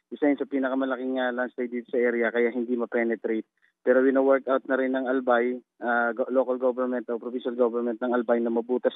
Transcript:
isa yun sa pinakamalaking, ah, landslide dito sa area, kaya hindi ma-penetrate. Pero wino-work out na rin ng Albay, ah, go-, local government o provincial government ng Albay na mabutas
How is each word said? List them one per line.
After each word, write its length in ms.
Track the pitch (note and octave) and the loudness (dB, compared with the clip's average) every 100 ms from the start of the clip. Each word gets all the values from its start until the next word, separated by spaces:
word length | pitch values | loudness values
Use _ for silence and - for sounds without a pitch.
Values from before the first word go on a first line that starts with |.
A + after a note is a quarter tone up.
| _ | _
isa 160 | B2 D3 | -2 0
yun 80 | C#3 | 0
sa 140 | C#3 | -2
pinakamalaking, 720 | C#3 C3 C3+ C3+ B2 C3 C3 | -2 -2 0 -2 -2 -4 -2
ah, 80 | B2+ | -2
landslide 400 | B2 B2 - B2 | -2 -4 -4 -6
dito 160 | A#2+ A#2 | -6 -4
sa 80 | B2 | 0
area, 320 | A#2+ A#2 A#2 | 2 2 0
kaya 180 | A#2 A#2+ | 2 0
hindi 240 | B2 A#2 B2 | 0 -2 -2
ma-penetrate. 720 | A2+ A#2+ A#2 A2+ A2+ A2 - _ _ _ | -2 -2 -2 -2 -2 -4 -6 _ _ _
Pero 240 | - B2+ C3+ | 2 4 4
wino-work 400 | C3+ C3+ C3+ C3 | 4 4 4 2
out 160 | C3+ C3 | -2 0
na 80 | C3 | 0
rin 160 | C3 | 0
ng 160 | C3 B2+ | -2 -2
Albay, 480 | C3+ B2+ A#2+ B2 B2 - - | -2 2 2 2 -2 -8 -8
ah, 320 | A#2 A#2+ A#2 | -2 0 0
go-, 160 | A2+ C3 | -2 0
local 320 | C3 B2 B2+ | 0 0 0
government 480 | B2+ B2 B2+ B2+ A2+ | 0 0 -2 -4 -4
o 80 | A#2 | -6
provincial 400 | B2 B2 B2+ A#2+ | -6 -8 -4 0
government 400 | B2 A#2 A#2+ A2+ | 0 0 -4 -2
ng 160 | B2+ | -2
Albay 240 | B2 A#2 A#2+ | 0 2 0
na 160 | A#2 | 0
mabutas 400 | A#2 A#2 B2 C3 | -2 -2 0 0